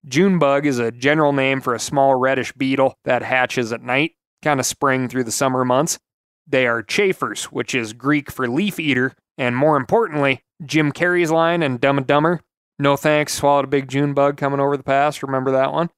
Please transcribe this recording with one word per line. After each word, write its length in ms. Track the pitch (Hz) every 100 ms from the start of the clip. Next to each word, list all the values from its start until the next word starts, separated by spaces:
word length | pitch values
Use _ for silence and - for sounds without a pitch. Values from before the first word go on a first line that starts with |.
| 147
June 320 | 131 196 180
bug 280 | 143 139 147
is 120 | 123
a 140 | 117
general 400 | 120 131 156 147
name 300 | 139 135 135
for 120 | 131
a 60 | 113
small 340 | - 147 135
reddish 380 | 131 131 131 117
beetle 420 | - 135 135 135 -
that 180 | - 123
hatches 500 | - 131 127 - 117
at 100 | 113
night, 300 | 120 131 160 _ _ _
kinda 200 | 156 139
spring 460 | 123 - 143 131 127
through 160 | 120
the 80 | 117
summer 320 | - 135 127
months. 340 | 127 127 165 - _ _ _ _ _
They 200 | 135 123
are 160 | 117
chafers, 600 | 107 - 202 175 123 104
which 300 | - 135 120
is 200 | 131 110
Greek 360 | 120 135 147 139
for 160 | - 127
leaf 320 | 131 208 -
eater, 360 | 156 127 131 - _ -
and 180 | 127 123
more 220 | 147 147
importantly, 640 | 123 214 214 151 139 131 _ _
Jim 300 | 139 156 147
Carrey's 380 | - 180 175 165
line 320 | 165 165 175
in 160 | 151 123
Dumb 180 | 139 139
and 100 | 131
Dumber, 360 | 143 156 175 _ _ _ -
"No 180 | 143 139
thanks, 360 | 156 151 147
swallowed 320 | - 143 143
a 40 | 135
big 200 | 143 131
June 240 | 131 147
bug 240 | 139 139 143
coming 240 | 139 139
over 160 | 139 143
the 60 |
pass." 400 | 131 139 147 147
Remember 280 | 135 135 131
that 200 | 131 135
one? 160 | 147 170